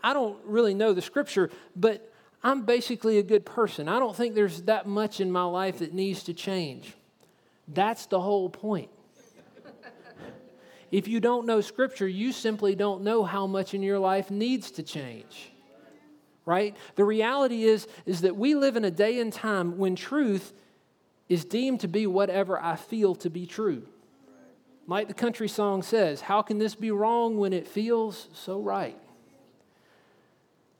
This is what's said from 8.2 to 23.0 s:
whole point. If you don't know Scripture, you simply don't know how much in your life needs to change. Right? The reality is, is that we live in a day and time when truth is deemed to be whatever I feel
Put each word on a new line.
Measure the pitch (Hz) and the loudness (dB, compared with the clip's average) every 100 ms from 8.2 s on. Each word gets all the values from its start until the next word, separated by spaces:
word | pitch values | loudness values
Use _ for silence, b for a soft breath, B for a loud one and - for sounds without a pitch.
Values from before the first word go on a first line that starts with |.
whole | 185 202 180 | 2 0 0
point. | - 214 196 - - _ _ _ - - - 285 254 - - - - - - - B B B B | -6 -4 -4 -6 -16 _ _ _ -20 -20 -20 -20 -20 -20 -20 -20 -20 -20 -20 -20 B B B B
If | 196 196 | -2 0
you | 226 | 2
don't | 233 247 233 | 2 2 2
know | 220 | 2
Scripture, | 208 - 262 262 190 | 0 0 -2 0 -4
you | 185 240 | -2 -4
simply | 254 220 214 208 196 | -2 -4 0 0 2
don't | 208 190 | 0 -2
know | 202 226 185 | 0 2 2
how | 196 196 | 0 -2
much | 190 190 | -2 -2
in | 196 | -2
your | 196 196 | 0 0
life | 190 190 196 | 2 0 0
needs | 202 233 254 - | -2 0 -2 -4
to | - | -12
change. | 156 156 131 113 110 - - - _ - - - - - _ _ - | -10 -10 -10 -12 -16 -20 -20 -20 _ -20 -20 -20 -20 -20 _ _ -2
Right? | 175 208 202 B - | 0 0 -4 B 2
The | |
reality | 202 220 220 277 269 233 | 4 4 2 2 2 4
is, | 220 220 - B - | 4 4 0 B -4
is | 180 | 0
that | 185 196 | 0 2
we | 247 | 2
live | 294 277 233 | 4 4 2
in | 208 | 0
a | |
day | 165 214 247 | 2 2 2
and | 226 | -2
time | - 220 202 175 175 | -4 -2 0 -2 0
when | 190 180 | 0 0
truth | - 285 262 196 - b b b b _ _ _ - | -2 0 2 0 -4 b b b b _ _ _ -2
is | 180 | -2
deemed | 147 220 262 254 | 0 -2 0 0
to | 202 | -2
be | 185 214 | 0 2
whatever | 185 196 185 190 185 | 2 2 2 0 0
I | 170 160 | -2 -4
feel | - 226 | -4 2